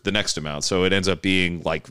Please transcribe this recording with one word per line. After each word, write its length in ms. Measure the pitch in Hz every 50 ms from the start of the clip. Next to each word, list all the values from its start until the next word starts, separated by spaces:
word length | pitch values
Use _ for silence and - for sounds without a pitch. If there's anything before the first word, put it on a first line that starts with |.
| -
the 80 | 101
next 260 | 98 107 98 - - 82
amount. 260 | 76 76 73 73 -
So 200 | - 101 92 90
it 100 | 92 92
ends 140 | 98 92 95
up 160 | 92 80 -
being, 400 | 95 92 92 92 87 87 85 78
like, 240 | 80 82 80 - -